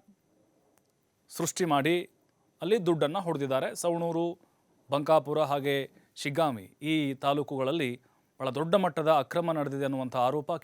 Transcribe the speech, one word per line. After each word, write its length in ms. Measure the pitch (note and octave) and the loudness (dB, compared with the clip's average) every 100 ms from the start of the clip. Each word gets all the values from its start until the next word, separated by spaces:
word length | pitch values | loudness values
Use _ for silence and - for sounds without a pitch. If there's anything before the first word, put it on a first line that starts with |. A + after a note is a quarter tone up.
| _ _ _ _ _ _ _ _ _ _ _ _ _ - | _ _ _ _ _ _ _ _ _ _ _ _ _ -4
ಸೃಷ್ಟಿ 280 | C4 - F3 | -4 0 2
ಮಾಡಿ 200 | C#3+ D3 F3 - _ _ _ _ - | 4 4 0 -2 _ _ _ _ -10
ಅಲ್ಲಿ 160 | E3 A3+ F3 | 0 2 2
ದುಡ್ಡನ್ನು 320 | D#3+ D3 F#3+ E3+ | 2 2 0 -4
ಹೊಡೆದಿದ್ದಾರೆ. 420 | D3+ C#3 C3 F#3 - | -2 0 0 -2 -4
ಸವಣೂರು, 440 | F3 E3+ E3+ E3 E3+ F3 _ _ _ _ - | -2 -2 -2 -2 -4 -6 _ _ _ _ -4
ಬಂಕಾಪುರ 500 | C#3 D3 D#3 C#3 D3+ C#3+ | -2 4 4 4 0 0
ಹಾಗೆ 240 | C#3+ C#3 C#3 C3 - _ - | 0 0 -2 -4 -12 _ -8
ಶಿಗ್ಗಾಂವಿ 440 | D3 C#3+ D#3 A2+ F#2 - D3 | -4 0 0 -2 -10 -10 -2
ಈ 20 | D#3+ C#3+ C3 C#3 | 0 0 -2 0
ತಾಲೂಕುಗಳಲ್ಲಿ 680 | C#3+ C3+ C#3 C3 E3 B2+ A#2+ _ _ _ - | 0 -2 -2 -2 0 -2 -6 _ _ _ -6
ಬಹಳ 100 | C3 B2 | -6 -2
ದೊಡ್ಡ 160 | E3 G3 F#3 | 2 2 2
ಮಟ್ಟದ 260 | D#3 D#3 D3+ | 0 4 4
ಅಕ್ರಮ 340 | C3 F3 E3+ D#3+ | 4 -2 0 -2
ನಡೆದಿದೆ 280 | C#3+ C#3 C#3 | -2 -2 -4
ಅನ್ನುವಂಥ 280 | C3+ B2+ B2+ B2 | -4 -4 0 0
ಆರೋಪ 240 | D3 C#3 D#3+ | 0 -4 -6